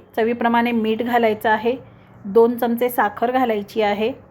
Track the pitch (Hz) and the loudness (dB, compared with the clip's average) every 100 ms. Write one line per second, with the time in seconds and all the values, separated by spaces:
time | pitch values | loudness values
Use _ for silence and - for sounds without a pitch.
0 | - - 220 240 233 233 240 233 214 220 | -8 -2 -2 0 0 2 0 0 -2 -2
1 | 240 240 226 214 233 214 226 262 - - | 0 2 2 0 0 0 0 -4 -10 -20
2 | - - 202 214 233 240 240 233 247 247 | -20 -16 0 4 4 2 -2 0 -2 0
3 | 208 - 240 254 247 214 202 226 208 202 | -2 0 -2 0 0 -2 -4 -2 -2 0
4 | 220 269 - | -4 -6 -18